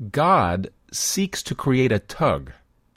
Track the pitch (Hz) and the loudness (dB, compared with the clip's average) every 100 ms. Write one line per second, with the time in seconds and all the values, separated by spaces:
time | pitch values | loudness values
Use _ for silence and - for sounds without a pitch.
0 | 107 143 165 185 92 90 95 - _ - | -8 0 4 4 4 0 -4 -10 _ -6
1 | - - 190 - - - 143 127 127 107 | -4 -2 -2 -4 -8 -4 0 2 4 2
2 | - - 151 76 65 - _ _ _ | -2 -2 0 0 -4 -18 _ _ _